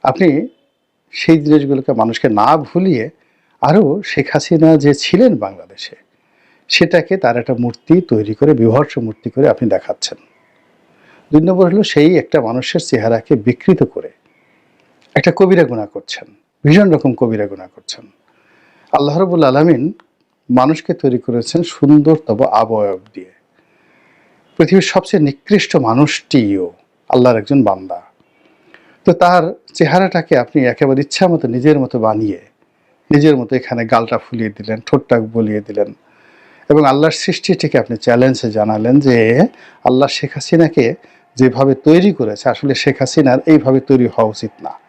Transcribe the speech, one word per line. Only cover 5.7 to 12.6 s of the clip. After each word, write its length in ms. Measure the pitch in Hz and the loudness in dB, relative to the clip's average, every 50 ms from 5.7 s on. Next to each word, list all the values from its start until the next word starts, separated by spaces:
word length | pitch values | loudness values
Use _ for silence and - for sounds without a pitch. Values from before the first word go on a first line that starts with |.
| 98 - - - - _ _ _ _ _ _ _ _ _ _ _ _ _ _ _ | -20 -20 -20 -20 -20 _ _ _ _ _ _ _ _ _ _ _ _ _ _ _
সেটাকে 440 | - - 175 165 - 170 143 - 190 190 - | 0 0 0 2 2 0 0 0 -4 -2 -2
তার 120 | 120 113 120 | -2 -2 -2
একটা 140 | 117 - 131 113 | -4 -4 -4 -4
মূর্তি 320 | 120 120 113 - _ _ 160 185 175 - | -4 -6 -6 -10 _ _ 0 0 2 0
তৈরি 220 | 123 107 107 104 110 _ | -2 -2 -2 -4 -2 _
করে, 140 | 139 - - 117 | 2 2 2 4
বিভৎস 320 | 113 113 110 135 147 - - 135 117 | 2 2 2 2 -2 -2 -4 -8 -8
মূর্তি 220 | 110 107 _ _ 113 - | -8 -10 _ _ -10 -4
করে 120 | 131 139 135 110 | 0 0 0 0
আপনি 120 | - 127 107 95 | 0 -2 -2 -2
দেখাচ্ছেন। 440 | 92 - - - _ - - - _ _ _ _ _ _ _ _ _ _ _ _ _ _ _ _ _ _ _ _ _ _ _ | -4 -4 -8 -10 _ -10 -14 -14 _ _ _ _ _ _ _ _ _ _ _ _ _ _ _ _ _ _ _ _ _ _ _
দুই 120 | 147 151 160 175 | 0 2 2 2
নম্বর 180 | 185 180 190 175 | 2 2 2 2
হলো 140 | 170 208 208 - | 2 0 -2 0
সেই 180 | - 147 147 165 185 156 | 2 2 2 4 2 0
একটা 160 | - - - 156 123 110 | -2 -2 -4 -2 -2 -2
মানুষের 340 | 117 127 | -6 -6